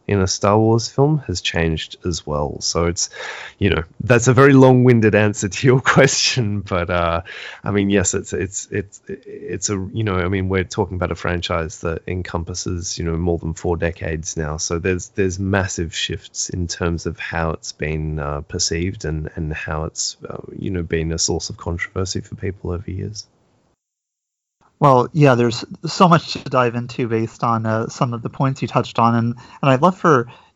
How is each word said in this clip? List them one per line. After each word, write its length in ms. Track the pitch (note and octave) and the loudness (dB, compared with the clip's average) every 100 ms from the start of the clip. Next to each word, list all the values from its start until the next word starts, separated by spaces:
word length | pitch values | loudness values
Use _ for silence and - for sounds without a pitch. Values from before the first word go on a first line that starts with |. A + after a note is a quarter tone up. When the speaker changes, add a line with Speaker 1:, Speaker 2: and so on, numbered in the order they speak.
| - | -2
Speaker 1:
in 120 | G2+ | 0
a 60 | F#2+ | 0
Star 320 | - G#2 G#2+ | 0 2 4
Wars 300 | A2 A2+ A2+ | 4 2 0
film 300 | - C#3+ D#3 - | 0 2 2 -2
has 140 | F2+ | -6
changed 560 | - F2 E2 D#2 - - | -2 0 0 -2 -6 -8
as 220 | F#2 D#2+ - | -6 -6 -4
well. 340 | D2 D2 - | -4 -4 -6
So 260 | - E2 E2+ | -4 -2 -2
it's, 240 | F2 - - - - - - | -2 -6 -8 -12 -12 -14 -2
you 120 | G2+ | 0
know, 140 | E2 E2 - | 0 -4 -6
that's 260 | G#2 A#2+ B2 | 2 4 6
a 60 | |
very 220 | B2+ C#3 | 8 8
long-winded 600 | C3+ C3 B2+ B2 A#2 G#2+ | 10 10 8 6 6 6
answer 340 | G#2 G#2+ G2+ G2+ | 4 4 0 -4
to 180 | - C#3 | 0 4
your 140 | C3 | 4
<laughs> 140 | - C#3 | 4 6
question, 640 | C3+ - - - G#2+ G2+ | 6 4 0 0 -2 -4
but, 280 | F#2 F#2 F2 | -2 -2 0
uh, 340 | F2 E2+ E2+ - - - - | 0 0 0 -4 -16 -16 -10
I 80 | G#2+ | -2
mean, 200 | G2+ G2+ | 0 2
yes, 240 | G2 F2+ | 2 2
it's, 180 | F2+ E2 | -2 -4
it's, 340 | - F#2+ - - | -6 -6 -8 -8
it's, 320 | G2+ G2 - - | -8 -8 -14 -16
it's 640 | - G2+ - - F2+ - | -16 -14 -14 -10 -6 -4
a, 60 | G2+ F#2+ | -4 -4
you 100 | A2 | -4
know, 140 | G#2+ F#2 | -2 0
I 120 | F2+ | 0
mean, 200 | G2 F#2 | -2 0
we're 160 | F#2+ | -2
talking 320 | F2+ - F#2 F2+ | -2 -2 -2 -2
about 160 | F2 | -4
a 20 | |
franchise 680 | E2+ - F2 - E2+ D#2+ - | -4 -4 -4 -2 -4 -4 -6
that 220 | F2 D#2+ - | -6 -6 -6
encompasses, 920 | F2+ F2 E2+ E2+ F#2 G2+ F2 F2 - | -8 -6 -6 -6 -8 -6 -6 -6 -6
you 60 | |
know, 120 | E2+ E2 | -4 -2
more 200 | F2 E2 | -2 -2
than 140 | E2 | -4
four 220 | D#2 F#2 E2+ | -6 -4 -2
decades 600 | E2+ - F2+ D#2+ D#2+ - | -4 -4 -6 -6 -8 -6
now. 200 | D2+ D2+ | -6 -6
So 220 | - E2+ | -4 -4
there's, 320 | F#2 F#2 - | -2 -4 -6
there's 280 | - F#2+ F#2 | -4 -4 -2
massive 560 | F#2+ G2 F#2+ - E2 | 0 0 0 -4 -6
shifts 540 | - - - - - - | -6 -6 -8 -10 -10 -8
in 180 | F#2 F2 | -6 -6
terms 380 | - F2 E2 | -2 -2 -2
of 140 | E2+ D#2 | -6 -8
how 320 | - E2 E2 | -6 -4 -2
it's 220 | D#2+ - | -4 -10
been, 460 | - D2+ D#2 D#2 D2+ | -8 -6 -4 -4 -6
uh, 220 | C#2+ C#2+ | -6 -8
perceived 640 | - F2+ - E2 F2+ G#2+ | -8 -6 -4 -2 -4 -4
and, 260 | D#2 D#2 D#2 - | -6 -6 -6 -8
and 160 | D#2 | -6
how 320 | D2+ - D#2 | -6 -6 -6
it's, 320 | D#2+ - - - - | -6 -6 -8 -10 -14
uh, 100 | - - - | -14 -14 -10
you 120 | G#2 | -6
know, 120 | F#2 | -6
been 300 | E2 E2+ D#2+ | -2 -2 -2
a 60 | D#2+ | -2
source 320 | - E2 - | -2 -2 -6
of 80 | - | -10
controversy 640 | - E2+ - F#2 F#2+ - | -8 -6 -6 -6 -6 -6
for 140 | - | -10
people 360 | G#2+ F#2+ F#2 F2+ | -10 -10 -8 -8
over 200 | F2 F#2 | -8 -8
years. 360 | F#2 G2 G#2+ - _ _ _ _ _ _ _ _ _ _ _ _ _ _ - | -8 -10 -12 -18 _ _ _ _ _ _ _ _ _ _ _ _ _ _ 2
Speaker 2:
Well, 280 | C#3+ B2+ A#2+ | 6 6 4
yeah, 220 | D#3 C#3+ | 4 6
there's 300 | A#2+ A#2+ A#2 - - D#3+ | 6 2 0 -10 -10 -6
so 220 | - F#3 | 4 6
much 260 | E3 - | 4 2
to 100 | - | -10
dive 320 | - B2+ A#2+ A#2+ | -2 0 0 -2
into 320 | B2 - A#2+ | -8 -4 -2
based 340 | A2+ A2+ - | 0 -2 -4
on, 240 | B2 A2+ A2+ | -2 0 0
uh, 220 | A2 A#2 | -2 -2
some 260 | - C3 | -2 -2
of 80 | A#2 | -2
the 80 | A#2+ | -8
points 320 | - C3+ C3 | -2 -2 -2
you 60 | A#2+ | -2
touched 300 | C3+ A2+ - | 0 0 2
on, 160 | A2+ | 4
and, 200 | A#2 A#2 A#2+ - - | 4 0 -4 -12 -2
and 100 | C#3 | 2
I'd 120 | B2+ | 6
love 160 | E3+ F3+ | 4 4
for 320 | F3 C3+ A#2 - _ | 4 4 2 -10 _